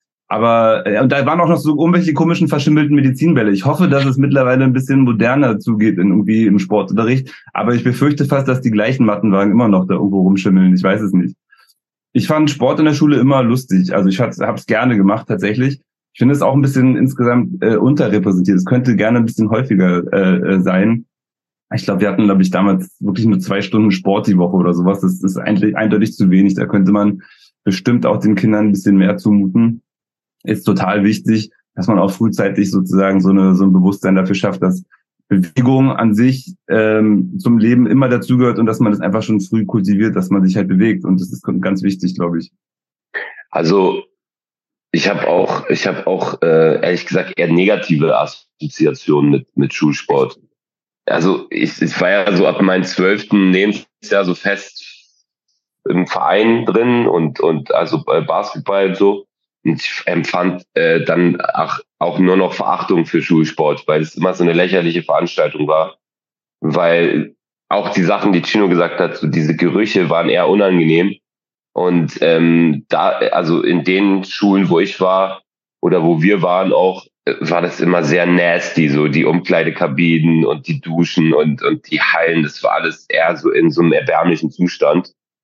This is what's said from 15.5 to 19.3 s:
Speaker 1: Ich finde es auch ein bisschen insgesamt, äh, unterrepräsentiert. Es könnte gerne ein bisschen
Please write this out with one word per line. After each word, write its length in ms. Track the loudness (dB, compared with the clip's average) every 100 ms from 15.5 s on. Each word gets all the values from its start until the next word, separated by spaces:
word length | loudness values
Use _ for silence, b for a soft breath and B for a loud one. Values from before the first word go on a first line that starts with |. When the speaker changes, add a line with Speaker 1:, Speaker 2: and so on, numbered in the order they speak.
| -2 -2 -4 _ _ _
Speaker 1:
Ich 60 | -2
finde 160 | 0
es 80 | 2
auch 120 | 2
ein 80 | 2
bisschen 340 | 2 2 2 2
insgesamt, 640 | 0 0 0 0 -2 -2
äh, 140 | 0 2
unterrepräsentiert. 800 | 2 2 2 0 2 2 2 0
Es 80 |
könnte 320 | 0 0 2 0
gerne 220 | 2 0
ein 80 |
bisschen 240 | 0